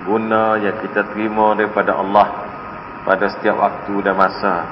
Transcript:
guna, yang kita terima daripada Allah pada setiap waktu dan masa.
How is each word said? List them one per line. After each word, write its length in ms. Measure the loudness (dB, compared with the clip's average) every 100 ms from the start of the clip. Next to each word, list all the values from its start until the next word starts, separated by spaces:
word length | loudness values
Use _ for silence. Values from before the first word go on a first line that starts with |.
guna, 560 | 0 -2 2 2 4 2
yang 160 | 0 -4
kita 160 | -4 -2 -2 -2
terima 400 | -2 2 2 4
daripada 400 | 0 0 0 0
Allah 320 | 2 4 4 0 -10 -12 -14 -14 -14 -8 0
pada 240 | 0 0
setiap 240 | 0 -2 2
waktu 480 | 0 -2 -4 -2
dan 100 | 0 2
masa. 480 | 2 2 -2 -2 -4